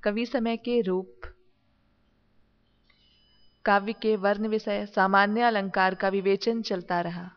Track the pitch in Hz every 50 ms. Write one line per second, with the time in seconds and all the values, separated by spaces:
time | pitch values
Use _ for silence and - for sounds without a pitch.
0 | - 214 208 214 240 240 - 269 226 233 233 226 - 240 240 240 220 180 185 185
1 | 190 190 - _ - - - _ _ _ _ _ _ _ _ _ _ _ _ _
2 | _ _ _ _ _ _ _ _ _ _ _ _ _ _ _ _ _ _ _ _
3 | _ _ _ _ _ _ _ _ - - _ _ _ - 202 202 196 208 226 -
4 | - 220 214 202 185 202 208 202 214 220 214 220 214 - 208 202 208 202 - -
5 | 185 190 196 196 202 208 208 226 240 240 226 208 196 196 175 196 185 190 190 185
6 | - 190 190 202 190 196 196 196 - 233 226 233 220 - 208 185 175 185 180 175
7 | 175 175 175 175 175 180 -